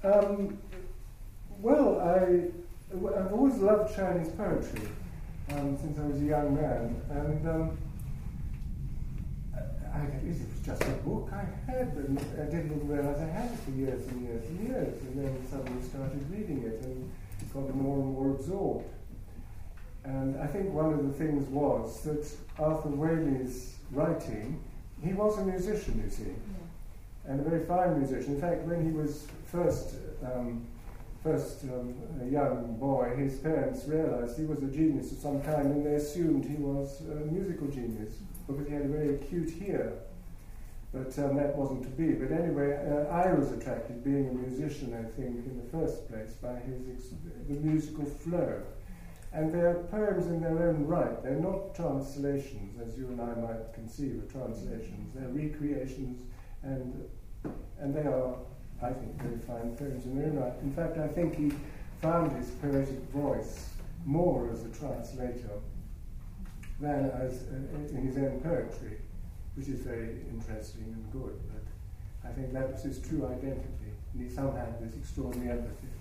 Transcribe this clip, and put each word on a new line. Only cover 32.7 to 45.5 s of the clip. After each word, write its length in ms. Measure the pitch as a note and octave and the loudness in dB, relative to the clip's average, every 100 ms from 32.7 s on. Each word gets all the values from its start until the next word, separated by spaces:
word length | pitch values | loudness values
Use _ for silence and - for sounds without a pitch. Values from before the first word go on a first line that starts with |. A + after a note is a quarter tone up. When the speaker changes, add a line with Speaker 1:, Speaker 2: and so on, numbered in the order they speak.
| A2 | 0
Speaker 1:
boy, 360 | C3+ C3 A#2+ C3 | 2 4 4 2
his 180 | C3+ - | 0 0
parents 440 | D#3 D3+ C3+ - C#3+ | 2 4 2 0 0
realized 520 | D#3 D#3 B2 A#2+ - | 2 4 2 0 -2
he 60 | D#3 | 0
was 160 | C#3 | 0
a 60 | C3+ | 0
genius 440 | C#3 D#3 C3 - | 4 6 6 -2
of 60 | - | -4
some 240 | D3 C#3 | 0 0
kind, 240 | C#3+ D3+ C#3 | 2 4 6
and 180 | D3 | 4
they 100 | D3 D3 | 4 2
assumed 500 | - F3+ E3 C#3 - | 2 2 4 4 2
he 80 | D3+ | 0
was 460 | C#3 C#3 C#3 - D#3 | 0 0 0 -4 -6
a 160 | D3+ D3+ | -4 0
musical 360 | F3+ F#3+ D#3+ C#3 | 0 0 -2 -2
genius, 460 | C3 A2+ G#2+ G#2+ - - - - | -2 -4 -4 -6 -6 -8 -8 -4
because 200 | C#3 D3 | -4 -2
he 40 | |
had 100 | D3 | 0
a 40 | C#3 | 0
very 280 | D3+ D3 C#3 | 2 2 2
acute 360 | - F3 D#3 - G3 | 0 -2 -2 -2 -2
ear. 240 | D3+ A#2+ - - - - - - - - - - | 0 0 -4 -10 -12 -10 -12 -12 -10 -10 -10 -6
But, 220 | C3 C3 D3 | -6 -4 0
um, 180 | C#3 C#3 | 4 4
that 180 | C#3+ C#3+ | 4 2
wasn't 260 | C3 B2+ | 0 0
to 80 | B2+ | -4
be. 220 | - D#3+ | 2 2
But 200 | - C3 | 4 2
anyway, 400 | D#3+ E3 C#3+ C#3+ C#3+ D3 | 2 2 4 2 2 2
uh, 220 | D3 D3 | 2 2
I 180 | F3 F#3 | 4 6
was 180 | D#3 C3+ | 6 4
attracted, 500 | - C3 A2 - B2 | 0 -2 -4 -4 -2
being 260 | C#3 C#3 C3 | 2 4 4
a 20 | |
musician, 600 | B2 B2+ B2+ D3+ C#3+ B2+ | 0 -2 -2 -2 -4 -4
I 80 | A#2 | -4
think, 400 | A2 B2 B2 A#2+ | -6 -4 -4 -4
in 140 | B2 | -4